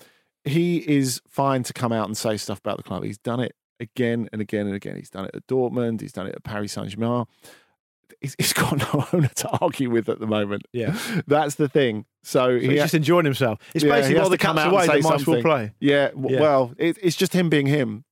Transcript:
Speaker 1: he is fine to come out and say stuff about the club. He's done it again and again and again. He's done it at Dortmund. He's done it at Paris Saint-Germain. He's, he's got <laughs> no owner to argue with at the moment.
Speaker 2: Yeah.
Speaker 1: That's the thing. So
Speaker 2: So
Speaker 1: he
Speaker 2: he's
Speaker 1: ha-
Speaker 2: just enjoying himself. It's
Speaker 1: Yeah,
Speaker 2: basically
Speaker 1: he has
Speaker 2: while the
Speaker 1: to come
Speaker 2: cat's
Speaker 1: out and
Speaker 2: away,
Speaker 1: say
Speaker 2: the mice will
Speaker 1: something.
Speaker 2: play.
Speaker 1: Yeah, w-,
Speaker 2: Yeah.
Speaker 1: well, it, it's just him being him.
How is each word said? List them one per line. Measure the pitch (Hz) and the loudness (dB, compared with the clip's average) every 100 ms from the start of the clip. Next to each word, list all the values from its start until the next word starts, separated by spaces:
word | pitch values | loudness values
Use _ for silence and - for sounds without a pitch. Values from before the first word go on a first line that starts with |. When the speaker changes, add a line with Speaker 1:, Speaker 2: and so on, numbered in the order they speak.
| - _ _ _ 143 | -20 _ _ _ -2
Speaker 1:
he | 160 175 170 | 2 2 0
is | 156 143 131 123 - | 2 2 2 -4 -8
fine | - 139 135 | -2 2 2
to | 120 | -2
come | - 120 | -4 -2
out | 113 101 | 0 -2
and | 107 | -2
say | 117 107 | -2 -4
stuff | - 101 | -4 -8
about | 107 98 | -6 -8
the | |
club. | - 92 | -8 -8
He's | 104 107 | -8 -8
done | - 120 | -6 -4
it | 127 - _ _ | -4 -8 _ _
again | 110 - 120 117 107 | -14 -2 -2 0 -4
and | 110 | -6
again | 101 107 101 | -4 -2 -2
and | 98 | -6
again. | 98 - | -8 -12
He's | - | -14
done | 95 95 | -12 -12
it | 104 | -12
at | - | -4
Dortmund. | 131 123 120 117 113 | -2 0 -2 -2 -4
He's | 101 | -8
done | - 92 | -10 -10
it | - | -10
at | |
Paris | - 107 104 | -10 -8 -8
Saint-Germain. | - 101 101 113 123 113 _ - - _ _ _ _ _ - | -8 -10 -4 -2 -2 -4 _ -20 -20 _ _ _ _ _ -14
He's, | 139 - | -14 -4
he's | - | -2
got | - - 143 | 0 0 -2
<laughs> | - | -2
no | 147 - | -2 0
owner | 175 143 - | 0 0 -2
to | - - | -4 -2
argue | 175 - 127 | -2 -2 0
with | 117 107 | 0 0
at | - | -4
the | 110 | -2
moment. | 107 104 101 - | -2 -2 -6 -8
Speaker 2:
Yeah. | 120 113 208 240 208 - | -6 -4 -4 -4 -6 0
Speaker 1:
That's | 147 147 - | 0 0 -2
the | 147 | 0
thing. | 156 131 107 - _ | 2 2 0 -8 _
So | - 143 127 123 | -2 2 2 2
Speaker 2:
So | |
Speaker 1:
he | 127 | 2
Speaker 2:
he's | 143 | 2
Speaker 1:
ha- | 147 | 2
Speaker 2:
just | |
enjoying | 165 147 175 156 | 2 4 4 4
himself. | 127 127 107 - - | 2 0 -2 -6 0
It's | |
Speaker 1:
Yeah, | 147 143 | 4 4
Speaker 2:
basically | 135 | 4
Speaker 1:
he | 151 | 4
has | |
Speaker 2:
while | 185 | 4
the | 180 | 2
Speaker 1:
to | |
come | - 156 | 2 2
Speaker 2:
cat's | 151 | 4
Speaker 1:
out | |
and | 190 | 4
Speaker 2:
away, | 170 | 4
Speaker 1:
say | 147 | 4
Speaker 2:
the | 156 | 4
mice | |
will | 143 143 | 2 2
Speaker 1:
something. | 123 | 0
Speaker 2:
play. | 120 143 104 - | 0 -2 -2 -2
Speaker 1:
Yeah, | 143 143 135 | 2 2 2
w-, | 135 131 131 | -2 -2 2
Speaker 2:
Yeah. | |
Speaker 1:
well, | 151 139 123 - | 4 4 2 0
it, | 165 160 | -2 0
it's | 185 - | -2 0
just | 185 | 0
him | 180 175 | 2 2
being | 151 139 | 2 2
him. | 147 117 107 - | 2 0 -6 -14